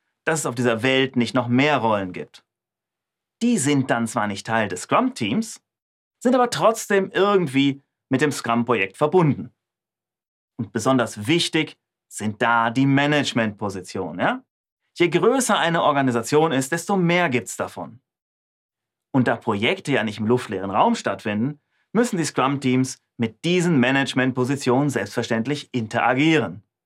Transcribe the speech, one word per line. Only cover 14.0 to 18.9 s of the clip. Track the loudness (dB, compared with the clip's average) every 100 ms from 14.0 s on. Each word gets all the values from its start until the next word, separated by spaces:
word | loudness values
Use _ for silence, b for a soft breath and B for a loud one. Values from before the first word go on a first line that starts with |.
| -8 -4
ja? | -4 -4 -10 _ _ _ _ -2
Je | 0
größer | 2 2 2 0 0
eine | 2 2
Organisation | 2 2 2 0 0 2 2
ist, | 0 -2
desto | -4 -2 0
mehr | 2 2 2
gibt's | -2 -4 -8
davon. | -8 -10 -16 -18 _ _ _ _ _ _ _ _ _